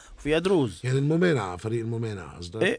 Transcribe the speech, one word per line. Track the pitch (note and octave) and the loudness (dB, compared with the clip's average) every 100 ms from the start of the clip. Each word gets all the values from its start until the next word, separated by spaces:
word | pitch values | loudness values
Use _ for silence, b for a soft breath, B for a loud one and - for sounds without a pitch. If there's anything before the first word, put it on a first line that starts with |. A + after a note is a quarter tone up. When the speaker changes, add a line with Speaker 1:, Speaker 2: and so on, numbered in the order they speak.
| b - | b -10
Speaker 1:
وفيها | C#3+ D#3 | -2 0
دروز. | F3+ F#3+ B2 - | 2 2 2 0
Speaker 2:
يعني | B2 C3 | 0 2
الممانعة، | C#3+ E3 F3+ C#3+ F#2+ F2+ | 2 4 4 2 0 -4
فريق | A2 A#2 | -4 -2
الممانعة | A2+ A#2 A2+ G2+ D#2 - | -2 -4 -4 -6 -10 -12
قصدك؟ | F2 A2 | -10 0
Speaker 1:
إيه، | F#3 | 0